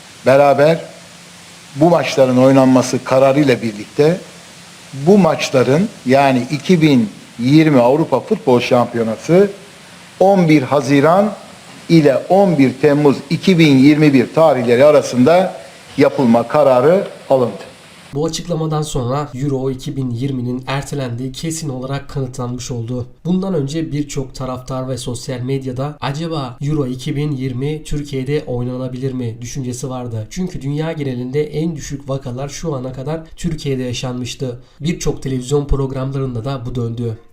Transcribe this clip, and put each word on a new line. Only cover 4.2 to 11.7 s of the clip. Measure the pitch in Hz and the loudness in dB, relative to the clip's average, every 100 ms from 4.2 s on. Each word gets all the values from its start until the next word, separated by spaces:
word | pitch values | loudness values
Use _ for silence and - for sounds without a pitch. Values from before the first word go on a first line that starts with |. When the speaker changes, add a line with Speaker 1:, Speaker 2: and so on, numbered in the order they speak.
| - - - - - - - | -6 -20 -20 -20 -20 -20 -14
Speaker 1:
bu | 135 147 208 | -2 4 6
maçların, | 156 - - 131 120 147 220 - 127 | 4 2 0 0 2 2 0 -4 2
yani | 135 139 131 120 | 4 4 2 -2
iki | 147 - 180 | -4 0 4
bin | 156 131 104 - - - | 4 4 2 -4 -16 -4
yirmi | 120 156 156 135 | 4 6 6 6
Avrupa | 120 151 156 123 | 4 4 2 -2
Futbol | - 214 - 120 | -2 -2 2 2
Şampiyonası | - 123 120 117 113 110 - 175 202 - - - - - - - | 4 2 2 -2 -4 -4 2 4 2 -2 -20 -20 -20 -20 -8 2
on | 190 196 165 | 4 4 4
bir | 151 | 2
Haziran | 127 143 127 143 151 185 214 - - - - | 2 -2 2 2 4 4 0 -4 -16 -20 -20